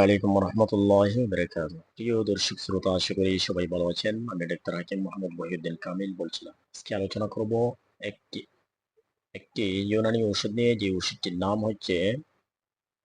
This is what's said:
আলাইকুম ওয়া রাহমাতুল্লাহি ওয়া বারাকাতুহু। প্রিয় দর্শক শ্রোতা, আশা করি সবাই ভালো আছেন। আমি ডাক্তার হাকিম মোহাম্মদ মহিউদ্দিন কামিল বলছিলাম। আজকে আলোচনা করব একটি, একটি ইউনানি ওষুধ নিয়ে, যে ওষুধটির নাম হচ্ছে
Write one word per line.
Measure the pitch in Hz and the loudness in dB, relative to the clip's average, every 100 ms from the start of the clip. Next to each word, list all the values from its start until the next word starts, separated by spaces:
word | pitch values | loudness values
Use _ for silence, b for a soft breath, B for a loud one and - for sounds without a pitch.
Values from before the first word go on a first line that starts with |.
আলাইকুম | 98 101 101 | 8 6 4
ওয়া | 98 | 4
রাহমাতুল্লাহি | 95 104 107 104 101 101 101 113 | 4 4 2 4 6 6 6 2
ওয়া | 120 | 0
বারাকাতুহু। | 87 87 - 78 82 - - | 0 -2 -2 -6 -6 -16 -8
প্রিয় | 117 113 104 | -2 0 2
দর্শক | 98 - 95 | 0 -2 -4
শ্রোতা, | - 95 95 92 | -4 -2 2 0
আশা | - 95 | 0 2
করি | 95 95 - | 2 2 0
সবাই | 90 87 | -2 -2
ভালো | 87 87 | 0 0
আছেন। | 90 110 110 117 | -2 -2 -4 -4
আমি | 98 85 | -6 -4
ডাক্তার | 85 - 87 | -6 -6 -6
হাকিম | 87 98 95 | -6 -4 -4
মোহাম্মদ | 92 92 85 | -6 -8 -6
মহিউদ্দিন | 82 87 85 85 | -6 -6 -6 -8
কামিল | - 90 98 90 | -8 -6 -6 -6
বলছিলাম। | 82 - - - _ | -8 -10 -14 -20 _
আজকে | - - 107 | -18 -8 -4
আলোচনা | 98 - 104 | -4 -4 -4
করব | - 107 117 120 120 _ _ 104 | -4 -2 0 0 -2 _ _ -10
একটি, | 101 _ - - _ _ _ _ _ _ _ _ | -10 _ -14 -14 _ _ _ _ _ _ _ _
একটি | - - - 101 95 101 | -18 -10 -4 -2 0 0
ইউনানি | 107 110 117 110 | 2 2 2 2
ওষুধ | 98 107 110 | 0 -2 0
নিয়ে, | 120 117 | 2 2
যে | 101 92 | 0 -2
ওষুধটির | - - 95 90 | -4 -6 -6 -2
নাম | 92 107 107 | 0 0 0
হচ্ছে | 104 - 90 95 127 - _ _ _ _ _ _ _ | -2 -2 0 2 0 -6 _ _ _ _ _ _ _